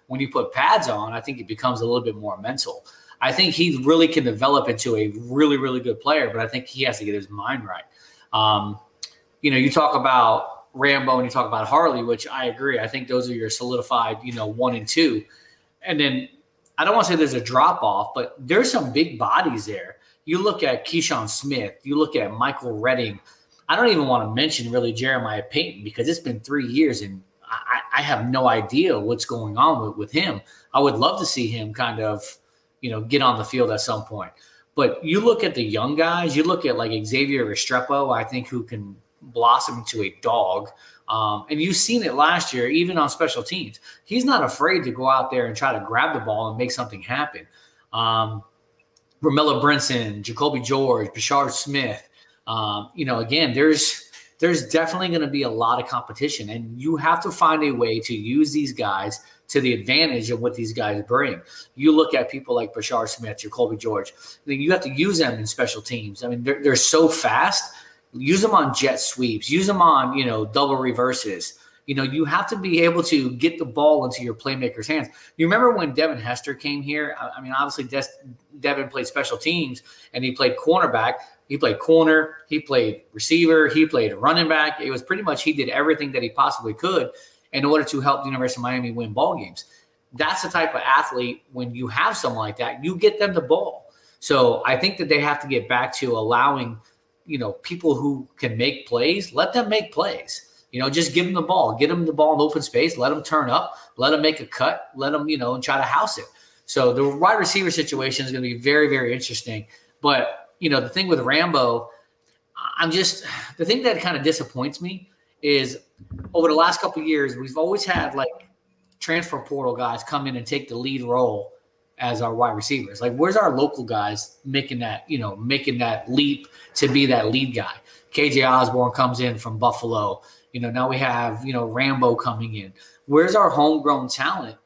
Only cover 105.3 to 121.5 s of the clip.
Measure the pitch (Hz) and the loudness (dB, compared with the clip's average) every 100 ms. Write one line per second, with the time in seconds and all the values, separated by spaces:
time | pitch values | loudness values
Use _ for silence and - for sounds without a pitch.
105.3 | 147 123 127 127 135 123 147 214 - - | -2 -2 -4 0 0 2 2 0 -4 -10
106.3 | _ _ _ - 139 123 123 143 143 185 | _ _ _ -4 2 2 4 0 4 2
107.3 | 220 170 196 180 160 151 131 131 131 131 | 4 2 2 0 0 -2 -2 -2 -2 -4
108.3 | 127 123 117 139 147 147 135 120 120 - | -4 -4 -2 2 4 4 2 0 -4 -4
109.3 | 113 123 107 - _ _ _ 147 131 117 | -8 -8 -10 -10 _ _ _ 2 2 0
110.3 | - - - 160 135 120 185 190 156 123 | -6 -18 -6 0 0 0 -4 0 0 2
111.3 | 151 175 143 120 117 - - _ _ _ | 0 2 2 2 0 -6 -18 _ _ _
112.3 | _ _ - - - 165 175 180 - - | _ _ -12 -10 -2 0 2 0 -2 -10
113.3 | - - - 170 247 247 165 180 143 151 | -12 -12 -6 -2 0 2 0 -2 0 0
114.3 | 156 - 127 143 - 175 190 - _ _ | 0 -4 -6 -6 -6 -10 -10 -16 _ _
115.3 | _ 147 139 127 131 _ _ - - - | _ 2 2 0 -8 _ _ -18 -16 -4
116.3 | 170 160 156 170 165 185 160 156 151 135 | 2 4 6 4 2 -4 -4 -2 0 0
117.3 | 120 131 151 175 202 190 175 147 135 160 | -4 -8 -2 -2 -2 -2 -2 -2 -2 -4
118.3 | - - _ _ _ _ _ - 170 170 | -6 -20 _ _ _ _ _ -4 -4 -4
119.3 | 135 - 139 127 120 123 113 - 143 135 | -10 -8 -4 -4 -2 -4 -6 -6 -6 -6
120.3 | 123 113 143 - 117 135 131 120 127 120 | -8 -6 -6 -6 -8 -6 -6 -2 2 2
121.3 | 101 - | 0 -10